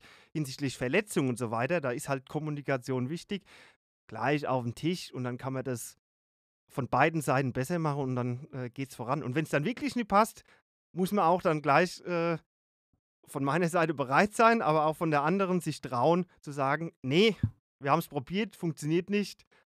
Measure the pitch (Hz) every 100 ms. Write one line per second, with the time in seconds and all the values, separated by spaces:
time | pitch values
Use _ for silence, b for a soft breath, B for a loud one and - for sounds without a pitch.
0 | B B B 160 135 131 143 - 127 175
1 | 208 180 131 117 117 113 135 175 135 120
2 | - 139 - 156 151 147 139 135 123 127
3 | 123 165 - 196 B B B B _ _
4 | _ 110 123 147 143 127 120 - 156 180
5 | - 127 127 123 131 131 131 120 - -
6 | _ _ _ _ _ _ _ - 123 123
7 | 156 160 147 131 135 123 131 175 156 143
8 | 135 123 123 123 151 131 123 - 135 -
9 | 113 147 123 131 160 147 156 240 285 240
10 | 214 202 226 - b b _ _ _ 160
11 | 185 208 165 180 180 156 147 143 180 -
12 | - 175 170 165 - _ _ _ _ _
13 | _ _ - 143 139 156 175 175 160 139
14 | 127 143 202 - 226 233 151 156 156 156
15 | 165 147 147 196 185 180 160 - 131 123
16 | 139 175 175 b - 143 135 151 165 -
17 | 131 156 220 190 - - _ _ 135 151
18 | - 143 127 185 214 - 170 - 151 170
19 | 180 202 196 - _ b _